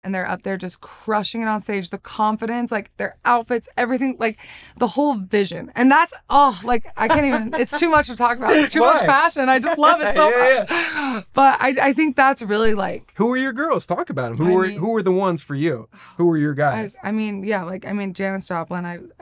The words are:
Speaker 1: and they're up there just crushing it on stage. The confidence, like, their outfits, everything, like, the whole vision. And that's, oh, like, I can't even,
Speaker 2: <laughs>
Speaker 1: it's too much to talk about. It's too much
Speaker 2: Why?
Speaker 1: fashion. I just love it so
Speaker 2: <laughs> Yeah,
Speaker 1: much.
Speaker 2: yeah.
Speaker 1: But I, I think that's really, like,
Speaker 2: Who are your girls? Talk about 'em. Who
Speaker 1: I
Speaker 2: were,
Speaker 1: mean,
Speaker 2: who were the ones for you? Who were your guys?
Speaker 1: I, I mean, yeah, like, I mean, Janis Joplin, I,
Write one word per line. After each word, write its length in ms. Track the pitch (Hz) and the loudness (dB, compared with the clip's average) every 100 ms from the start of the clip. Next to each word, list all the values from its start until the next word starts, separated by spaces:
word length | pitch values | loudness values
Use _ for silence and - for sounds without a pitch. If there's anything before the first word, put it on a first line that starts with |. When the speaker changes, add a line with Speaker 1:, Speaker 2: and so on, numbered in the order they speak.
Speaker 1:
and 100 | 190 | -6
they're 140 | 190 185 | -6 -6
up 140 | 180 | -6
there 140 | - 190 | -6 -6
just 240 | 185 - | -8 -14
crushing 600 | - - - 214 196 226 | -18 -16 -4 -4 -2 -6
it 40 | 220 | -4
on 140 | 214 | -4
stage. 300 | 202 202 175 | -4 -6 -6
The 80 | 196 | -12
confidence, 720 | - - 214 214 220 240 240 | -14 -2 -2 0 -4 -4 -4
like, 260 | 220 196 _ | -6 -8 _
their 180 | 202 - | -10 -4
outfits, 440 | - 240 233 240 - - | 0 0 0 -6 -4 -4
everything, 400 | 240 254 262 254 | -2 0 -2 -2
like, 200 | 226 214 - - - - | -4 -6 -18 -20 -20 -4
the 80 | 240 | -4
whole 280 | - 294 | 0 0
vision. 580 | 240 185 208 190 175 - | 0 -2 -2 -2 -6 -12
And 160 | - 254 | 2 4
that's, 220 | 285 339 - _ | 6 2 -4 _
oh, 280 | 269 285 185 | 4 4 2
like, 220 | 220 240 - - | 0 0 0 -4
I 120 | 226 | 0
can't 180 | 302 285 | 2 2
even, 280 | 247 220 | 0 -2
Speaker 2:
<laughs> 60 | 226 | -2
Speaker 1:
it's 160 | 247 294 | -2 0
too 120 | 339 | 2
much 160 | 311 294 | 2 0
to 100 | 233 | 0
talk 220 | 240 240 | 0 0
about. 140 | 262 | 2
It's 180 | 311 294 | 4 4
too 80 | 320 | 4
much 200 | 262 311 | 4 4
Speaker 2:
Why? 60 | 262 | 4
Speaker 1:
fashion. 420 | 277 330 311 262 | 4 2 0 2
I 100 | 262 | 2
just 180 | 277 330 | 2 2
love 220 | 294 339 | 4 4
it 140 | 302 | 2
so 140 | - 208 | 4 4
Speaker 2:
<laughs> 60 | 247 | 4
Yeah, 20 | 254 262 | 4 2
Speaker 1:
much. 100 | - | 0
Speaker 2:
yeah. 500 | 349 330 - 277 233 - | -4 -4 -4 -6 -6 -6
Speaker 1:
But 220 | - 269 - | 4 4 4
I, 140 | 247 262 | 0 0
I 100 | 269 | 0
think 240 | 262 311 254 | 2 0 4
that's 260 | 269 269 | 2 2
really, 320 | 214 208 220 | -2 2 2
like, 380 | 214 190 113 - - | 2 -2 -8 -14 -2
Speaker 2:
Who 140 | 226 | 0
are 40 | 254 | 0
your 160 | 269 | -2
girls? 340 | 233 320 220 - | -4 -2 -2 -2
Talk 220 | 180 349 | -6 -4
about 240 | 135 120 | -6 -6
'em. 60 | 117 | -2
Who 120 | 160 | 2
Speaker 1:
I 40 | |
Speaker 2:
were, 120 | 185 185 | 2 0
Speaker 1:
mean, 100 | 208 | -2
Speaker 2:
who 140 | 196 | -2
were 100 | 226 | -2
the 100 | 190 | 0
ones 300 | 185 196 165 | 0 0 -4
for 120 | - 143 | -6 -4
you? 320 | 160 123 - - - - | -2 -4 -10 -20 -20 0
Who 100 | 175 | 0
were 120 | 160 | 2
your 160 | 147 | 0
guys? 420 | 139 147 214 214 - | 0 0 0 -6 -10
Speaker 1:
I, 60 | 196 | -6
I 40 | |
mean, 300 | 214 214 202 | -4 -4 -6
yeah, 200 | 190 196 | -4 -4
like, 200 | 170 190 - | -4 -10 -8
I 60 | |
mean, 220 | 202 196 | -6 -6
Janis 320 | 175 196 190 - | -6 -6 -6 -8
Joplin, 380 | 175 160 180 175 | -8 -6 -8 -8
I, 140 | 175 - _ | -12 -18 _